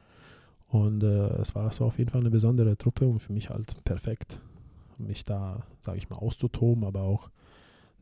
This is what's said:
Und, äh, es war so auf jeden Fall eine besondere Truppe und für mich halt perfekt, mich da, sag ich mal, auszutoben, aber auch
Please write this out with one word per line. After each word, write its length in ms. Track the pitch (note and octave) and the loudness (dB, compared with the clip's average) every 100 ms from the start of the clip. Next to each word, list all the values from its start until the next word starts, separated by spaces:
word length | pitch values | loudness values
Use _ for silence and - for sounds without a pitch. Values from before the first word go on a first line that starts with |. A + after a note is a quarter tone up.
| _ - - - - _ _ | _ -20 -20 -20 -20 _ _
Und, 340 | A2 G#2 G#2+ | 2 2 2
äh, 280 | G#2 G2+ G2+ - | 2 2 2 0
es 180 | - G#2 | -2 -2
war 160 | G#2+ | -4
so 140 | - A#2 | 0 0
auf 120 | - | 0
jeden 140 | A#2+ | 0
Fall 100 | B2+ | 2
eine 80 | A#2+ | 2
besondere 480 | A2+ A2 B2 A2 G#2 | 4 4 4 4 2
Truppe 300 | B2 - C3 | 0 2 2
und 100 | A2+ | 2
für 160 | - | -2
mich 160 | G#2 - | -6 -6
halt 340 | G2+ A2 - - | -8 -8 -8 -6
perfekt, 540 | F2+ - A2+ - A#2 - - - - - - | -4 -6 -8 -10 -16 -18 -20 -20 -20 -20 -12
mich 240 | G#2 G2 | -8 -6
da, 400 | - G2+ G2 F#2 - - | -4 -4 -4 -8 -12 -14
sag 180 | - F#2 | -10 -8
ich 140 | - | -8
mal, 60 | - | -6
auszutoben, 680 | A2 - A#2+ - A#2 A#2+ | -6 -2 -4 2 4 4
aber 180 | G2+ G2 | 0 -2
auch 300 | F#2+ G2+ - - - - - _ _ _ | 0 0 -2 -20 -20 -20 -20 _ _ _